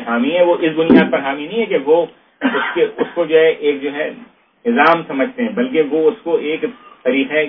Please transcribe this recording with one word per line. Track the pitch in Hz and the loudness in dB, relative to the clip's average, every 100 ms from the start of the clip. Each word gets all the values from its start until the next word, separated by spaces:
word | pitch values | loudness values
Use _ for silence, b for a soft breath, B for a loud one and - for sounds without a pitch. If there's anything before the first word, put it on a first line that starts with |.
| 120 | -2
حامی | 117 135 | -2 0
ہیں، | 175 | 2
وہ | 175 156 | 2 2
اس | 160 156 | 0 0
بنیاد | 165 - - | 4 4 4
پر | 156 | 0
حامی | 139 143 151 | -4 -6 -6
نہیں | 220 | -4
ہے | 208 | -2
کہ | 175 | -2
وہ | 135 165 170 _ _ - | 2 2 2 _ _ -6
اس | 269 240 - | -4 -2 -4
کے، | - - - | 0 -2 -2
اس | - | -6
کو | - | -4
جو | 160 160 | 2 4
ہے | 160 | 4
ایک | 143 147 139 | 2 -2 -2
جو | 143 | -4
ہے | 139 151 - - _ _ _ | -6 -8 -10 -20 _ _ _
نظام | 120 120 156 165 156 | -2 2 4 2 -2
سمجھتے | 139 123 127 | -4 -4 -4
ہیں، | 117 | -6
بلکہ | 101 127 151 143 | -4 -2 0 0
وہ | 151 156 | 2 0
اس | 143 | 0
کو | 170 160 | -2 -4
ایک | 147 165 - - - - | -2 -4 -6 -10 -20 -8
طریقہ | 127 135 135 151 | -2 -2 0 -2